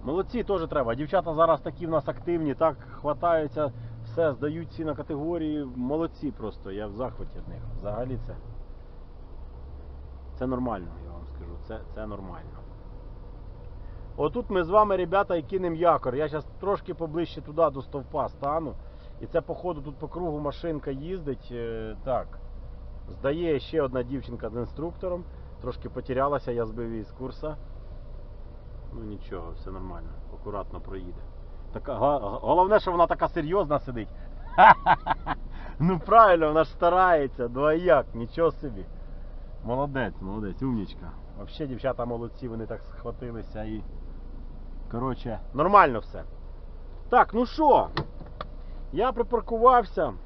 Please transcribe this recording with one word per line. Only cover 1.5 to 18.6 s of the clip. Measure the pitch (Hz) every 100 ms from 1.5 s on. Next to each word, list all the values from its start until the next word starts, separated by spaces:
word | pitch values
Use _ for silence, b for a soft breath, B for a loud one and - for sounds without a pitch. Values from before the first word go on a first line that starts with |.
| 151
такі | 175 - 165
в |
нас | 160 147
активні, | 143 - 170 151
так | 127 160 151
хватаються, | - - 147 143 175 165 151 - 147 B B B
все, | - - 160
здають | 120 143 160 165
всі | - 156
на | 147
категорії. | 143 147 156 175 156 151 139 123
Молодці | 123 151 165 - 147
просто, | - 107 - 95
я | 98 107
в |
захваті | 101 127 117 - -
від | -
них. | 87 - -
Взагалі | 101 104 127 120 -
це, | - - - - - - - - - - - - - - - - - - - - -
це | 127
нормально, | 127 123 104 85 80 -
я |
вам | - - -
скажу, | 95 92 -
це, | 113 - -
це | 107
нормально. | 101 95 85 80 - - - - - - - - - - - - - B B B -
Отут | 147 240 233
ми | 190
з | 165
вами, | 208 208 190
ребята, | 175 196 202 175
і |
кинемо | 131 190 180 160
якор. | 170 147 135 127
Я | 151
щас | 151 143 -
трошки | 185 196 -
поближче | 160 165 156 165 156
туди | 147 151 160
до | 139
стовпа | 123 143 127 151 117
стану. | - 139 156